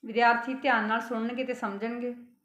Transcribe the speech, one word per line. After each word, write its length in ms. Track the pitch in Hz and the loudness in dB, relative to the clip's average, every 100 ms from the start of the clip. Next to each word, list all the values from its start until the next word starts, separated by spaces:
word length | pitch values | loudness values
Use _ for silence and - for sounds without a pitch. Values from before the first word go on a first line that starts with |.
| 226 | -2
ਵਿਦਿਆਰਥੀ 480 | 220 240 233 - | 4 6 6 0
ਧਿਆਨ 340 | 262 277 233 214 | -2 2 2 2
ਨਾਲ 140 | 226 | 0
ਸੁਣਨਗੇ 420 | 233 233 226 247 | -2 -4 -4 -4
ਤੇ 100 | 254 | -4
ਸਮਝਣਗੇ। 600 | 247 220 196 226 240 247 240 - _ | -4 -4 -4 -6 -4 -6 -8 -16 _